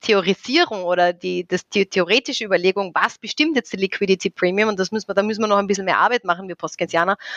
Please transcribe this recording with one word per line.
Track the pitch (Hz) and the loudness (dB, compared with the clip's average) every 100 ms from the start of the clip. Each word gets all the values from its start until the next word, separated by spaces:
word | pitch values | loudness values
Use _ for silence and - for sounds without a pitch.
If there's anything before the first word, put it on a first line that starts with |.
Theorisierung | - 202 180 185 - 302 349 208 | 2 2 2 -2 0 2 2 0
oder | 175 180 175 | 0 2 2
die, | 175 180 180 175 | 2 -4 -4 -2
das, | 180 - | -4 -2
die | 202 190 | -2 0
theoretische | 190 175 214 - 254 214 | 0 2 2 0 -6 0
Überlegung, | 180 180 196 190 | 2 2 0 -2
was | 156 185 - | 0 -2 -2
bestimmt | - - 311 277 | -6 -2 0 0
jetzt | - | -2
die | 190 | -4
Liquidity | 190 - 190 185 185 | -4 -2 -4 -2 -6
Premium, | - 180 190 220 | -2 0 2 0
und | 190 | 0
das | 185 | -4
müssen | 220 202 | -4 -2
wir, | 196 | -2
da | |
müssen | 208 214 | -2 -2
wir | 214 | 0
noch | 202 | 2
ein | 202 | 2
bisschen | 196 185 | 0 0
mehr | - | 2
Arbeit | 196 240 | 2 2
machen, | 180 175 185 | -2 -4 -6
wir | 170 | -10
Postkeynesianer, | 156 - 170 165 175 208 - | -10 -6 -2 0 0 -2 -6